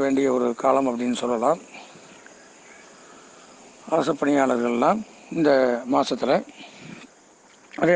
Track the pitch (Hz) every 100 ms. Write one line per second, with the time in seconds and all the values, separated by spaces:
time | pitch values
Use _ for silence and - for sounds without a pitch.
0 | 139 135 135 127 123 117 135 135 135 120
1 | 123 120 123 117 127 175 - - - -
2 | - - - - - - - - - -
3 | - - - - - - - - - 160
4 | 143 147 143 143 131 120 120 120 147 220
5 | - - - 170 147 135 127 120 120 139
6 | 131 123 120 170 - - - - - -
7 | - - - _ - - - - 160